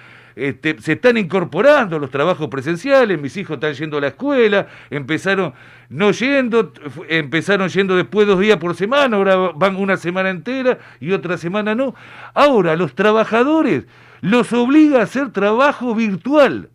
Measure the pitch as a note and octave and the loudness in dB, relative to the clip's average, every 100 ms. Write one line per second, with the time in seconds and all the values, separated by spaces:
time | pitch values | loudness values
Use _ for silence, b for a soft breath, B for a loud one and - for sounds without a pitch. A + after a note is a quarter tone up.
0 | B B B - C#3 - D#3 D3+ - D#3 | B B B -8 -8 -4 -4 -4 -4 0
1 | B3 A#3 F3 F#3+ D#3+ C#3+ B3+ D4 G#3+ D#3+ | 2 0 0 -4 -4 0 4 4 2 -4
2 | C#3 C3+ D#3 F3+ D3+ C3+ B2+ E3+ C4+ C4+ | -4 -2 -2 -2 -4 -6 -4 -4 2 2
3 | A#3+ E3+ C#3 F#3+ D#3+ D3 D3+ C#3 D#3 D3 | 2 0 -6 -10 -10 -6 -6 -6 -6 -4
4 | C#3+ - C#4 C#4 A3+ G3+ B B B C#3+ | -4 -4 -2 2 2 2 B B B -10
5 | C3 D#3 F3 G3 F3 B B B B C3 | -4 -4 -2 -2 -2 B B B B -2
6 | G3+ F3+ B3 C#4 B3 A3+ F3 - D3 C#3 | 0 0 0 0 0 0 -2 -6 -14 -14
7 | A3+ D#3+ C#3+ D#3+ D#3 G3 F#3 E3+ G3 F#3 | -4 -4 -2 -2 0 0 0 -2 0 0
8 | E3+ G3+ G#3 F#3 G#3 G3+ E3+ - G3+ C#4 | 0 2 2 4 2 2 -2 -4 0 2
9 | C4+ G#3 G3 F#3+ F#3 D3+ F#3+ F#3+ G3 F#3 | 2 2 2 2 0 0 -2 0 -2 -2
10 | D#3+ F#3 F#3+ F#3 E3+ C4 B3+ A#3 B B | -2 -4 -2 -4 -6 -2 -2 -2 B B
11 | D3+ F#3+ E3+ F3 E3 G3+ G#3 A3 C4+ B | -4 -4 -4 -6 -4 -4 -2 -2 -4 B
12 | B B B - C#4+ B3 E3+ D#3+ E3+ - | B B B 2 4 4 2 0 -2 0
13 | G#3 A3 G#3+ A3 C4 D#4+ D4+ C#3+ b b | 2 2 2 0 2 2 2 0 b b
14 | b b F3 A#3+ A3 A#3+ A#3+ D4+ D4+ C4 | b b 0 0 2 0 2 4 6 4
15 | F#3+ B3+ C#4 F#3+ G3+ A3 C#4+ - B3 A3 | 2 -2 -4 -2 0 2 2 0 -2 -2
16 | A3+ F#3+ B3 D4+ B3+ A#2 D#2+ | -2 -2 0 4 4 2 -10